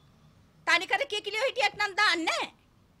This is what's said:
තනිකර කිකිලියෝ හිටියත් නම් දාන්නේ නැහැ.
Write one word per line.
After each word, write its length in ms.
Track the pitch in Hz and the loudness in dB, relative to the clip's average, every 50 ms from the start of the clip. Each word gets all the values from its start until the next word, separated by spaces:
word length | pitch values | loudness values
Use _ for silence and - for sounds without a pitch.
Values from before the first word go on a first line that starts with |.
| _ - _ _ - - - - - _ _ _ _ | _ -20 _ _ -20 -20 -20 -20 -20 _ _ _ _
තනිකර 400 | - 330 339 370 - 403 - 554 | 2 2 2 2 0 0 0 0
කිකිලියෝ 400 | - 415 415 - 415 403 440 539 | -2 -4 -6 -6 -6 -2 -2 -2
හිටියත් 280 | 508 381 480 403 415 - | 0 0 0 0 0 0
නම් 200 | 403 415 403 359 | -2 -4 -2 2
දාන්නේ 280 | 415 427 392 339 339 320 | 2 2 4 2 2 0
නැහැ. 280 | 392 679 587 - - - _ _ _ _ _ _ _ _ _ | -2 -2 -2 -4 -6 -8 _ _ _ _ _ _ _ _ _